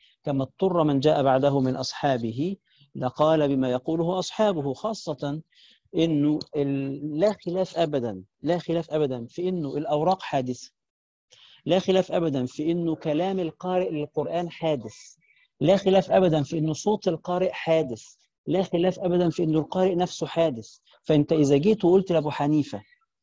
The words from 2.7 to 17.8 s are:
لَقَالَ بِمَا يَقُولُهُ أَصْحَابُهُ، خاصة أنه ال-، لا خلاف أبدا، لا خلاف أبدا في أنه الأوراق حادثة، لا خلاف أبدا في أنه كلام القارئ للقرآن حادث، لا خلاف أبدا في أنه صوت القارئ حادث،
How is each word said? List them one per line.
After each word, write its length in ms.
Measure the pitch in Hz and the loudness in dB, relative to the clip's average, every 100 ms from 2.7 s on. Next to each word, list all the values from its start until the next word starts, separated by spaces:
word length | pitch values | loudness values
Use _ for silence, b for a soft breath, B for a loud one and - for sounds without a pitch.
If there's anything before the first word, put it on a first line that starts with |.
| b b | b b
لَقَالَ 540 | - 127 - 151 160 143 | -8 -6 0 2 4 2
بِمَا 220 | 135 131 | 0 0
يَقُولُهُ 480 | 123 143 165 170 185 | -2 -2 -2 -2 -2
أَصْحَابُهُ، 560 | 180 - 214 170 139 | -4 0 0 0 -4
خاصة 680 | 127 214 220 - 143 143 151 - b b b _ 165 | -4 -6 -8 -8 -6 -6 -6 -10 b b b _ 0
أنه 420 | 165 151 147 151 - 151 | 2 2 2 0 -4 -4
ال-، 600 | 139 139 135 143 151 151 | -2 -2 -4 -6 -6 0
لا 160 | 208 196 | 0 0
خلاف 340 | - 185 185 - | -6 -4 -4 -2
أبدا، 440 | 165 147 120 95 95 _ | -2 0 -4 -8 -14 _
لا 160 | 143 175 | -2 -2
خلاف 320 | - 165 160 | -2 -4 -2
أبدا 360 | 156 147 127 120 | -2 -2 -4 -10
في 220 | - 180 | -6 -4
أنه 280 | 180 139 139 | -4 -4 -6
الأوراق 460 | 156 151 160 190 | -2 0 0 0
حادثة، 480 | - 143 127 123 - _ _ _ _ _ _ b b b - | -2 -4 -2 -8 -12 _ _ _ _ _ _ b b b 0
لا 120 | 180 | 0
خلاف 340 | 185 185 175 | 2 0 2
أبدا 340 | 175 165 135 127 | 0 0 -2 -4
في 240 | - 156 | -4 -2
أنه 240 | 170 170 | 0 -2
كلام 460 | 156 165 151 185 190 | -4 -2 -2 -2 -2
القارئ 500 | 165 - 180 180 185 | -4 -6 -2 -2 -2
للقرآن 600 | 156 147 - 151 170 175 | -4 -6 -4 -4 -4 -6
حادث، 440 | - 165 143 110 - - _ b b b - | -4 -2 -2 -4 -16 -20 _ b b b -2
لا 160 | 151 196 | 2 4
خلاف 340 | 196 190 - | 4 2 4
أبدا 320 | 190 185 156 | 4 4 2
في 160 | 139 170 | 0 -2
أنه 140 | 156 | -2
صوت 360 | 147 208 214 208 | -2 -2 0 -2
القارئ 440 | 165 - 180 185 | -4 -4 -2 -2
حادث، 500 | - - 165 | -4 0 0